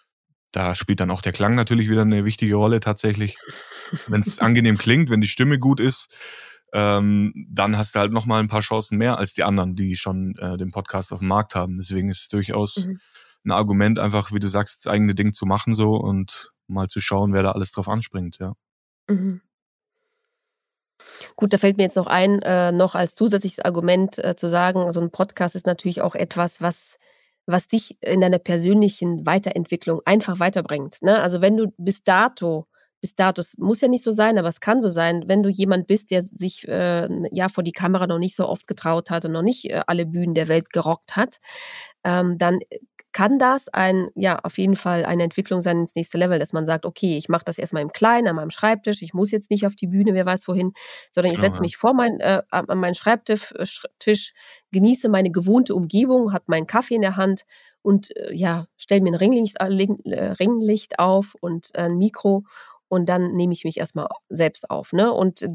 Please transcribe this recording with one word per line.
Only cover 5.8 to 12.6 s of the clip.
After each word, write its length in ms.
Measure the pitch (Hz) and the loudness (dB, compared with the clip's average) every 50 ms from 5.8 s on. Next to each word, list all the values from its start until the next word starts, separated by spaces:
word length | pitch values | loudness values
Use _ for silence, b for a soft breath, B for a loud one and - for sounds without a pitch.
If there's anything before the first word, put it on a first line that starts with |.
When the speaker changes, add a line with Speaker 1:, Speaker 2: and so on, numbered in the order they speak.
| 113 131 127 - - - B B B B B B B B B B B B - | 2 0 0 -2 -8 -12 B B B B B B B B B B B B 0
Speaker 1:
ähm, 600 | 104 104 104 101 101 101 101 104 104 104 104 - - - - | 2 2 4 4 4 4 4 4 2 2 0 -2 -6 -14 -8
dann 280 | - - 98 104 107 | -2 0 0 2 2
hast 180 | 104 110 - - | 0 -2 -2 0
du 40 | 107 | 0
halt 120 | 101 104 113 | 0 2 0
noch 120 | 113 107 | -2 0
mal 140 | 117 110 110 | 2 2 2
ein 80 | 107 | 2
paar 140 | 104 107 107 | 2 0 -2
Chancen 360 | 104 - 113 110 - - 107 | -2 -2 -2 -4 -2 -2 -2
mehr 200 | 104 117 120 117 | 0 0 0 0
als 160 | - 101 95 - | 0 -2 -4 -2
die 100 | - 78 | 0 0
anderen, 320 | 101 98 98 90 92 90 | 2 2 2 0 0 -2
die 200 | 92 98 95 90 | -2 -2 -2 -2
schon, 380 | 90 - 98 92 95 95 92 95 | -4 -4 -4 -4 -4 -4 -6 -6
äh, 200 | - 95 90 90 | -6 -8 -8 -6
den 140 | 92 92 92 | -6 -6 -6
Podcast 400 | - 98 98 - - 98 92 - | -8 -8 -10 -6 -8 -8 -6 -6
auf 80 | 95 90 | -8 -4
dem 80 | 98 | -2
Markt 260 | 95 95 104 107 - - | 0 0 0 0 0 -4
haben. 220 | 95 90 92 92 | -4 -4 -4 -6
Deswegen 320 | 95 95 95 98 95 92 98 | -8 -8 -6 -4 -2 -2 -2
ist 120 | 92 - | -4 -6
es 60 | - - | -8 -4
durchaus 560 | - 101 95 95 101 104 | -2 -2 -2 -2 -2 -4